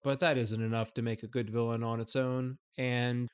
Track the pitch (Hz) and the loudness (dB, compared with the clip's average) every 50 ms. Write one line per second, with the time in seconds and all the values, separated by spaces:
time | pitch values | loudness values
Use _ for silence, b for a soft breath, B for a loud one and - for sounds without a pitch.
0 | - 139 139 135 180 165 143 127 117 104 110 110 113 110 113 113 123 - - 127 | -2 0 2 4 4 4 4 4 2 0 0 0 0 0 0 0 0 -2 -2 -2
1 | 117 117 113 - - 107 - 127 117 107 110 117 117 117 117 113 117 117 113 117 | -2 -2 -2 -4 -6 -4 -2 -2 -2 0 0 0 0 0 0 0 -2 -2 -2 -2
2 | 113 - - 131 131 127 127 131 127 127 131 - _ _ _ - 127 123 123 120 | -2 -2 0 0 0 0 0 -2 -2 -4 -6 -10 _ _ _ -2 0 0 2 2
3 | 123 123 120 123 123 117 | 2 0 0 0 -2 -4